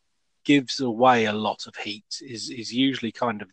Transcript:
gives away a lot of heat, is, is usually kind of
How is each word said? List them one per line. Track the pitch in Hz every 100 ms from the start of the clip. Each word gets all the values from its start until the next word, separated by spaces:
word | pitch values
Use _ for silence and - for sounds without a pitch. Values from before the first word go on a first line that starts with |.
| _ _ _ _
gives | - 143 120 -
away | 127 110 127 120
a | 107
lot | 107 107 -
of | 110 -
heat, | 104 107 _ -
is, | 139 110 101
is | 117 104
usually | 120 135 123 113
kind | - 120 104
of | 101